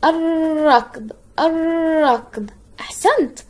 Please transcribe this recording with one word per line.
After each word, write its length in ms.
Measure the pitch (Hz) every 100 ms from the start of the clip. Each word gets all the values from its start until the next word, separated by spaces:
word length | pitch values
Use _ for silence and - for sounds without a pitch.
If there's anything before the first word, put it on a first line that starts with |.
الركض، 1080 | 285 330 330 320 320 311 302 254 226 - 220 - - -
الركض. 1120 | 311 320 320 330 330 311 302 240 233 - 208 - _ -
أحسنت 580 | - - 370 554 285 - -